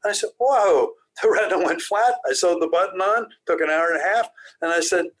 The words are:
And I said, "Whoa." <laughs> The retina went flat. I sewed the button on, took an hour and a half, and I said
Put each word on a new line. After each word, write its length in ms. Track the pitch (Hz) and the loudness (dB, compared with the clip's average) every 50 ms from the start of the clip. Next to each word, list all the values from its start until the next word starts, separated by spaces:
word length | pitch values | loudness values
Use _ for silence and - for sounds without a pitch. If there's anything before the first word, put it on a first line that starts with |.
| _ | _
And 80 | 208 | -4
I 20 | 202 | -4
said, 180 | - - 220 - _ | -2 -4 -6 -4 _
"Whoa." 540 | 240 262 277 247 208 196 165 139 120 110 - | 0 2 2 4 4 4 4 4 2 0 -4
<laughs> 40 | _ _ _ _ - | _ _ _ _ -2
The 80 | - 220 | 0 2
retina 340 | 214 - 214 190 185 185 180 | 2 2 0 0 0 0 0
went 180 | 151 170 175 | -2 -2 -4
flat. 340 | - - 202 202 226 247 247 247 - 131 | -4 -4 -2 0 2 0 0 0 -2 -4
I 40 | 135 | -2
sewed 280 | - - 175 170 165 | 0 0 0 2 0
the 60 | 160 160 | -2 0
button 320 | 165 170 185 196 - 185 | 0 0 0 0 -2 -4
on, 280 | 185 196 214 233 233 220 - _ _ | -2 0 0 -2 -2 -6 -14 _ _
took 140 | - 170 165 | -4 -2 -2
an 100 | 160 151 | 0 0
hour 220 | 156 160 165 170 | 0 0 0 0
and 100 | 170 151 | 0 0
a 140 | 147 180 202 | 0 0 0
half, 140 | 233 226 226 _ - - - - _ | 0 -2 -2 _ -20 -20 -20 -14 _
and 80 | - 165 | -4 -2
I 120 | 170 170 | 0 0
said 240 | 165 - - 175 170 170 - _ | 0 0 0 0 -2 -2 -8 _